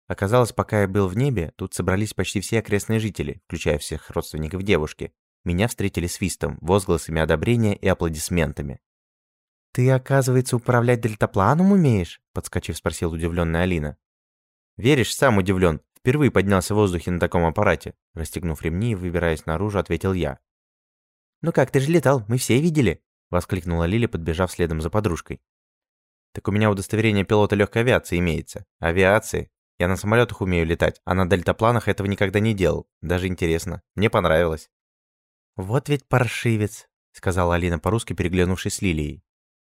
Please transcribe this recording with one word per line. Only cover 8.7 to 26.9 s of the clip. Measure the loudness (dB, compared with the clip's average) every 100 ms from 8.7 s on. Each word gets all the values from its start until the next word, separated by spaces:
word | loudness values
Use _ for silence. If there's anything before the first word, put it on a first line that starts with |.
| -12 _ _ _ _ _ _ _ _ _
«Ты, | 0 2
оказывается, | 2 2 2 4 2 2 -2
управлять | 2 2 4 2
дельтапланом | 0 -2 -2 2 2 4 4
умеешь?» | 6 6 4 0 -8 _
подскочив, | -10 -6 -6 -6 -6
спросила | -6 -4 -4
удивленная | -2 -2 -2 0 0
Алина. | 0 0 -4 -10 _ _ _ _ _ _ _ -2
«Веришь, | 2 2 0
сам | 2 2 4
удивлен. | 2 2 2 0 -8 _
Впервые | -2 2 2
поднялся | 2 2 0 2
в | 2
воздухе | 2 0 -4
на | -2
таком | 0 0
аппарате», | 0 2 0 0 -4 -16 _
расстегнув | -12 -10 -6 -6 -4
ремни | -4 -2 -2
и |
выбираясь | -4 -4 -2 -2 -2
наружу, | -4 -4 -2 -2
ответил | -2 -2 -2
я. | -2 -4 -6 _ _ _ _ _ _ _ _ _ _
«Ну | -2
как, | 2 2
ты | 2
же | 2
летал, | 2 4 2 0
мы | -4
все | 2 2
видели», | 4 4 2 0 _ _ _
воскликнула | -4 -2 -4 -2 0
Лиля, | 0 0 0
подбежав | -2 -4 -2 -2
следом | -2 -2 -2
за | -2
подружкой. | -2 -2 -4 -8 -16 _ _ _ _ _ _ _ _ _
«Так | -8 -4
у |
меня | 2 2
удостоверение | 0 -2